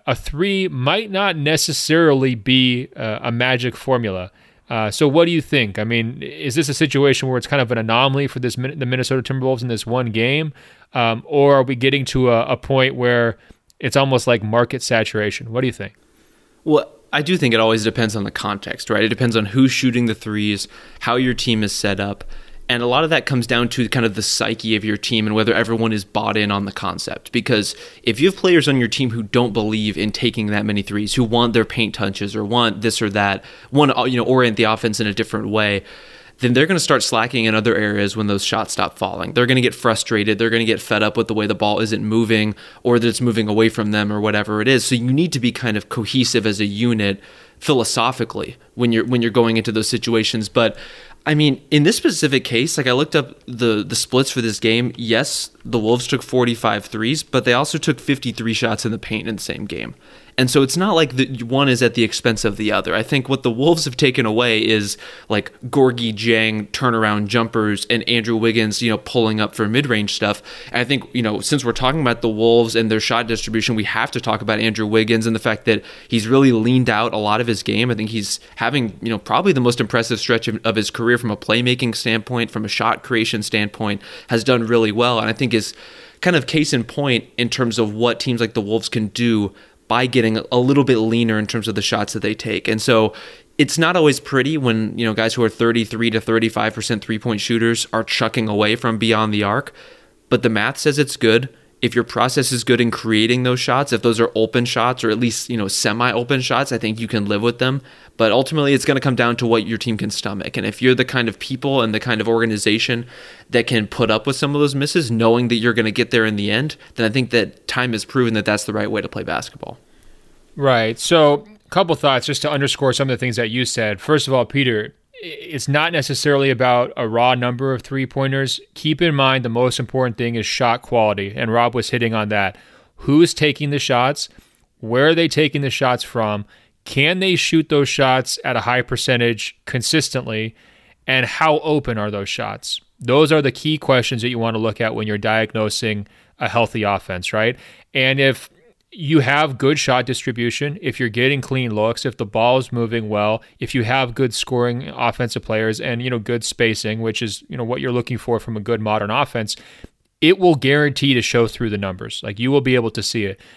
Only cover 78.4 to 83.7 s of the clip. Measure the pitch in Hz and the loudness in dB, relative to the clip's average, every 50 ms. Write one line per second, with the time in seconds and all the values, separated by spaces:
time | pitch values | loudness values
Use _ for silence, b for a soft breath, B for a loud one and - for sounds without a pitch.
78.4 | B B B B 113 120 139 139 120 107 87 - 107 117 113 101 - - 107 135 | B B B B -2 -2 0 0 -2 -2 -4 -6 -6 -6 -6 -6 -4 -2 0 2
79.4 | 180 202 147 135 123 123 120 120 113 101 - 120 117 - 120 107 - - 117 113 | 2 2 2 2 2 2 2 0 0 0 0 -2 0 -2 -4 -4 0 0 0 0
80.4 | - 117 107 104 - 110 98 110 101 - - - 117 117 120 120 120 113 104 - | 0 -2 -4 -4 -2 -2 0 0 -2 -2 -4 -2 0 2 2 2 0 -2 -6 -4
81.4 | - - 107 120 123 123 127 123 131 117 110 - - 120 113 117 - - 123 117 | -2 0 0 0 2 0 0 0 -2 -2 -4 -2 -2 -2 -2 -2 -2 -4 -4 -4
82.4 | 117 110 - 113 107 101 - - 110 113 107 - - - 123 110 113 - - 107 | -4 -4 -4 -6 -6 -4 -4 -2 0 0 -2 -2 -4 -2 -2 0 0 0 -2 -4
83.4 | 104 - - 107 107 104 | -4 -2 -2 -2 -2 -4